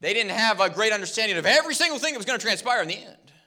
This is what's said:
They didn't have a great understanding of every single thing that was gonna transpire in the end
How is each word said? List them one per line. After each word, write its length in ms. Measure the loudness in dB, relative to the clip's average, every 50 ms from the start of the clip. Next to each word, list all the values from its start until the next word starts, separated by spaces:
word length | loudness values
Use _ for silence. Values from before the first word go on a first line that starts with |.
They 120 | -4 -2 0
didn't 200 | 0 0 -2 0
have 280 | 0 2 2 2 2
a 80 | 2 0
great 240 | 2 2 0 2 0
understanding 460 | 0 -2 -4 -4 -2 0 0 0 0
of 80 | 2
every 280 | 4 4 4 4 2 0
single 240 | 0 0 0 0 0
thing 140 | -2 -4 -4
that 60 | -4
was 80 | -4
gonna 120 | -4 -4 -2
transpire 440 | 0 -2 -2 -2 0 0 0 0 0
in 60 | -2
the 80 | -6
end 360 | -10 -12 -16 -20 -20 _ _ -20 _ _